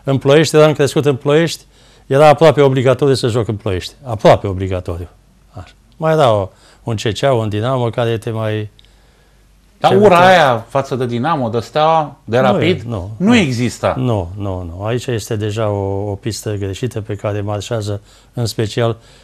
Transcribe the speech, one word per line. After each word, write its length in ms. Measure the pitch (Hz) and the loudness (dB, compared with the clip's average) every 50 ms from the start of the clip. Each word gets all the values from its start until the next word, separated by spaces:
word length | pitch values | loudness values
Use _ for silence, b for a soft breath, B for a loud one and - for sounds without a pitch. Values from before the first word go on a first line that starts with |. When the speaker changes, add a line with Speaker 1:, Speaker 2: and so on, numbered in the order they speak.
| b | b
Speaker 1:
în 140 | 135 139 | -2 -2
Ploiești, 380 | 123 - 139 143 160 160 123 - | 0 2 4 4 4 4 4 4
eram 180 | 151 151 156 143 | 4 4 4 4
crescut 320 | - 143 131 - 160 127 | 2 0 0 0 0 0
în 100 | 147 135 | 0 0
Ploiești, 460 | 123 - 143 147 160 170 156 - - - b b b b b b b b | 0 0 0 2 2 2 0 -4 -10 -16 b b b b b b b b
era 200 | - 135 139 156 | -2 2 6 6
aproape 340 | 151 143 - 165 156 123 147 | 6 6 6 6 4 6 6
obligatoriu 520 | 139 135 131 135 120 131 123 - 147 139 135 | 4 4 2 2 2 2 2 2 2 0 0
să 140 | - - | 0 0
joc 200 | 120 104 123 107 | -2 -2 -2 -2
în 80 | 117 110 | -2 -4
Ploiești. 380 | 101 - 107 92 90 - - - _ - | -6 -4 -4 -4 -6 -6 -10 -14 _ -12
Aproape 440 | 127 110 104 - 170 123 - - | -10 -4 2 4 4 4 4 2
obligatoriu. 600 | 101 92 92 98 92 95 90 - - 85 85 87 - _ _ _ _ _ _ _ _ | -2 -6 -4 -4 -4 -6 -6 -6 -8 -10 -10 -12 -16 _ _ _ _ _ _ _ _
Așa. 220 | - 92 87 - _ _ _ _ _ | -20 -20 -20 -20 _ _ _ _ _
Mai 180 | - 160 160 160 | -4 -2 0 2
era 200 | 156 143 120 107 | 4 4 4 4
o, 160 | 101 95 b b b b b b b - | 2 0 b b b b b b b -8
un 120 | 120 113 | -6 -6
C 240 | 101 - 117 98 - | -4 -4 -4 -4 -2
C 40 | 139 | 0
A, 100 | 139 131 | 0 0
un 160 | 113 110 107 | 0 -2 -2
Dinamo 400 | 104 104 110 127 135 127 120 117 | -4 -4 -4 -2 -2 -2 -2 -2
care 280 | - 127 120 113 117 | -2 -2 -2 -2 -4
te 120 | 110 - 123 | -4 -6 -6
mai 400 | 110 110 110 110 107 107 107 104 _ b b b b b b b b b b b b b b b b _ _ _ _ _ | -6 -6 -4 -4 -4 -6 -8 -10 _ b b b b b b b b b b b b b b b b _ _ _ _ _
Speaker 2:
Dar 120 | - 160 | 0 2
Speaker 1:
te 60 | 190 | 4
Speaker 2:
ura 220 | 196 208 202 180 170 | 4 6 6 6 6
Speaker 1:
te 60 | 185 | 6
Speaker 2:
aia 400 | 185 185 180 151 131 120 110 110 | 6 6 6 4 4 2 0 -4
față 280 | - - 135 135 - 139 | -4 -4 -4 -4 -4 -4
de 100 | 120 131 | -4 -4
Dinamo, 440 | 117 120 117 127 160 170 143 123 113 | -4 -4 -4 -2 -2 -2 -2 -2 -4
de 100 | 107 117 | -4 -4
Steaua, 560 | 107 - - 151 151 160 165 160 151 143 135 - _ | -6 -4 -2 0 2 2 2 2 0 -4 -8 -16 _
de 160 | 107 110 123 | -2 0 2
Speaker 1:
Nu 80 | 131 | 2
e, 40 | 131 | 2
Speaker 2:
Rapid, 300 | 196 165 135 165 180 95 | 2 2 0 0 -2 -2
Speaker 1:
nu, 300 | 110 117 117 95 90 104 113 | -4 -8 -8 -8 -8 -10 -6
Speaker 2:
nu 100 | - 180 | -2 0
Speaker 1:
nu. 80 | 214 247 | 2 2
Speaker 2:
exista. 580 | 233 180 135 123 110 123 110 - - - 98 85 | 2 2 0 0 -2 -2 -4 -4 -2 -2 -2 -2
Speaker 1:
Nu, 320 | 131 127 123 113 101 87 85 95 | -2 -2 -2 -2 -2 -4 -6 -8
nu, 360 | 104 101 101 92 90 90 82 82 | -8 -8 -8 -6 -8 -8 -10 -10
nu. 80 | 92 101 | -8 -6
Aici 200 | 110 123 120 - | -6 -6 -4 -4
este 300 | - 120 107 - - 117 | -6 -6 -6 -6 -6 -6
deja 340 | 104 107 107 101 117 110 104 | -4 -4 -4 -4 -4 -2 -2
o, 420 | 104 101 98 98 98 98 104 104 | -2 -2 -4 -4 -4 -4 -6 -6
o 40 | 101 | -8
pistă 400 | 98 - 113 104 - - 110 104 | -8 -6 -8 -8 -8 -8 -8 -6
greșită 460 | 98 101 95 95 - 131 117 - 110 | -6 -6 -8 -6 -6 -8 -8 -6 -8
pe 140 | 104 - 107 | -10 -10 -8
care 260 | 101 - 107 104 104 | -8 -6 -6 -6 -6
marșează 600 | 98 104 104 101 95 - 120 113 101 104 101 101 b b b b b b - | -6 -6 -6 -6 -6 -6 -6 -6 -6 -6 -8 -8 b b b b b b -8
în 120 | 120 120 | -6 -6
special 520 | 110 - - 113 107 - 123 117 117 113 113 b b b b | -4 -4 -4 -6 -4 -2 -2 -2 -2 -2 -6 b b b b